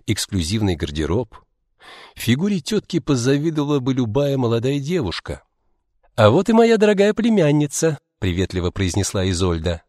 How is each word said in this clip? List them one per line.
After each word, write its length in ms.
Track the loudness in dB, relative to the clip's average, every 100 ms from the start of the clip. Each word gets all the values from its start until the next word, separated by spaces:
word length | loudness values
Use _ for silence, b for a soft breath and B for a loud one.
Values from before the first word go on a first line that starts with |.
| B
эксклюзивный 720 | -6 -4 -4 -2 -2 -2 -2
гардероб. 600 | -4 -4 -2 -2 -4 -12 _ _ _ _ B B B
Фигуре 460 | B -2 0 0 -2
тетки 380 | -2 -4 -2 -4
позавидовала 840 | -2 0 0 0 0 -2 0 0
бы 140 | 0
любая 440 | -2 -2 0 0 0
молодая 400 | 0 0 -2 -2
девушка. 640 | -2 -4 -4 -6 -10 -12 _ _ _ _ _ _ _ 2
«А 140 | 4
вот 180 | 4 4
и 40 |
моя 240 | 4 4 4
дорогая 360 | 4 4 2
племянница», 840 | 2 0 2 4 2 0 -2 -2 -2 _ -6
приветливо 500 | -2 -2 -2 -2 -4
произнесла 580 | -2 -2 -2 -2 -2 -2
Изольда. 540 | 0 -2 -2 -4 -6